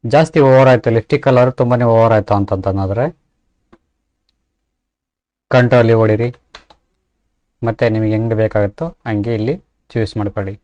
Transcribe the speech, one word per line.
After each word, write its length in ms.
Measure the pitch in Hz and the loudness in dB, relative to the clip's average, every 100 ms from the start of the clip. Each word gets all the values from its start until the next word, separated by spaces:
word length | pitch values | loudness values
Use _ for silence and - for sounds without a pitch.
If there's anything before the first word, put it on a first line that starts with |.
ಜಾಸ್ತಿ 360 | 117 139 160 160 139 | 0 0 2 2 4
ಓವರ್ 220 | 131 131 | 6 6
ಆಯ್ತು, 200 | 123 120 113 | 4 2 -2
ಲಿಪ್ಸ್ಟಿಕ್ 280 | - 143 139 | -2 -2 2
ಕಲರ್ 240 | 127 123 127 | 2 2 0
ತುಂಬಾನೇ 240 | 123 120 120 | -2 0 2
ಓವರ್ 200 | 113 113 110 | 2 2 0
ಆಯ್ತು 160 | 101 101 | 0 -4
ಅಂತಂತಂದ್ರೆ 640 | 98 95 95 95 95 104 147 - _ _ _ _ _ _ _ _ _ _ _ _ _ _ _ _ _ _ _ _ _ _ _ 127 | -2 -4 -4 -4 -4 -4 -6 -8 _ _ _ _ _ _ _ _ _ _ _ _ _ _ _ _ _ _ _ _ _ _ _ 0
ಕಂಟ್ರೋಲ್ 380 | 123 123 113 113 | 2 2 4 2
ಹೊಡಿರಿ. 280 | 110 107 120 - _ - _ _ _ _ _ _ _ _ _ _ | 2 0 -4 -8 _ -20 _ _ _ _ _ _ _ _ _ _
ಮತ್ತೆ 280 | 117 110 120 110 | -8 -2 -2 0
ನಿಮಗೆ 180 | 110 110 | -2 -2
ಹೆಂಗ್ 180 | 113 110 | -2 -2
ಬೇಕಾಗುತ್ತೋ 420 | 110 107 101 - 165 - - | -2 -2 -4 -6 -12 -10 -8
ಹಂಗೆ 240 | 107 110 113 | -6 -4 -4
ಇಲ್ಲಿ 160 | 110 175 _ _ _ | -4 -8 _ _ _
ಚೂಸ್ 220 | 117 107 110 | -6 -6 -6
ಮಾಡ್ಕೊಳ್ಳಿ. 360 | 101 107 98 104 | -8 -8 -10 -12